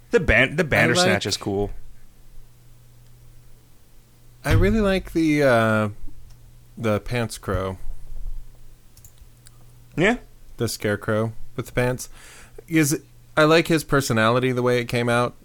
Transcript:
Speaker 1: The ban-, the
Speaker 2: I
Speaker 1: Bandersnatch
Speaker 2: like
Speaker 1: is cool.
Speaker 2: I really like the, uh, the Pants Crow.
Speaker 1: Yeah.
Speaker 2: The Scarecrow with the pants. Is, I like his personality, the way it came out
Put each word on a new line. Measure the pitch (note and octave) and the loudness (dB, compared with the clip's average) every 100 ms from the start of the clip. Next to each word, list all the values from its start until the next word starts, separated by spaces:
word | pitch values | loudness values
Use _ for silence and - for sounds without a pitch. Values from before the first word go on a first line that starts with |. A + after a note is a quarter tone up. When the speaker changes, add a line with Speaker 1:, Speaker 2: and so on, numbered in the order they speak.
| - | -2
Speaker 1:
The | A#3 | -2
ban-, | C#3+ A2+ C3 D3+ | 2 4 2 0
the | |
Speaker 2:
I | D#3 | 0
Speaker 1:
Bandersnatch | A2 A2+ F3+ F3+ G2+ G#2 | 2 2 2 2 0 -2
Speaker 2:
like | |
Speaker 1:
is | - | -6
cool. | - G2 G2+ - - - - - - - - - - - - - - - - - - - - - - - - - - - | -4 -2 -2 -6 -10 -14 -20 -20 -20 -18 -18 -20 -20 -20 -20 -20 -20 -20 -20 -20 -20 -20 -20 -20 -20 -20 -20 -20 -20 -10
Speaker 2:
I | - | 0
really | - F#3 A3 | 4 4 4
like | G3+ F#3+ - | 2 0 -2
the, | E3+ D#3+ D3 | 0 2 4
uh, | C#3 A#2 A2+ A2 G#2+ G#2+ - - - - - - - - | 4 4 4 2 0 -4 -8 -8 -14 -20 -20 -20 -20 -6
the | A2+ G#2 | -2 -2
Pants | - B2 A2+ - | -2 -4 -4 -6
Crow. | - F#2 F#2+ F#2+ - - - - - - - - - - - - - - - - - - - - - - | -4 -4 -4 -4 -4 -4 -6 -6 -4 -6 -10 -16 -20 -20 -20 -20 -20 -20 -20 -20 -20 -20 -20 -20 -12 0
Speaker 1:
Yeah. | F#3+ B3 - - - - | 0 0 -6 -20 -20 -6
Speaker 2:
The | B2 | -6
Scarecrow | - G#2+ G2+ - G#2+ A2+ A2+ - - | -2 -2 -2 -2 -2 -2 -4 -8 -8
with | - | -6
the | |
pants. | - B2 B2+ - - - - - - - | -2 -2 -2 -10 -16 -20 -20 -20 -20 -2
Is, | D#3+ C#3+ D#3 - - - - | 0 2 -2 -6 -20 -6 2
I | |
like | D#3 E3 D#3+ | 4 4 4
his | E3 | 0
personality, | - C#3 C3+ A2+ A2 B2 B2+ | 2 0 2 2 4 2 0
the | B2 | 0
way | B2 B2 | 0 0
it | A#2+ | 0
came | A#2+ A#2+ | -2 2
out | A#2+ B2 - | 0 0 -6